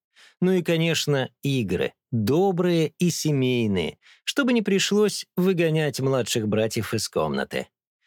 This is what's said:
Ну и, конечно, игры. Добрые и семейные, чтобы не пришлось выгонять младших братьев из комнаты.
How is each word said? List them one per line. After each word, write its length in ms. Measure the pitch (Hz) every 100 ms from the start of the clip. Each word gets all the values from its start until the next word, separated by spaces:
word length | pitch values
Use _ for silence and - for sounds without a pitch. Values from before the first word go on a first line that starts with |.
| _ _ - _
Ну 100 | 180
и, 100 | 185
конечно, 720 | 170 165 165 160 - 143 127 -
игры. 520 | 143 135 104 90 67 - _
Добрые 840 | 117 104 151 196 180 180 170 156 -
и 100 | 180
семейные, 880 | - 151 143 127 123 113 95 76 - _ _
чтобы 300 | - - 262
не 80 | 240
пришлось 640 | 208 196 - 202 208 - - -
выгонять 640 | 180 180 170 156 151 -
младших 480 | 135 135 113 123 107
братьев 460 | 107 110 117 104
из 160 | 110 -
комнаты. 580 | - 78 67 65 65 - _ _ _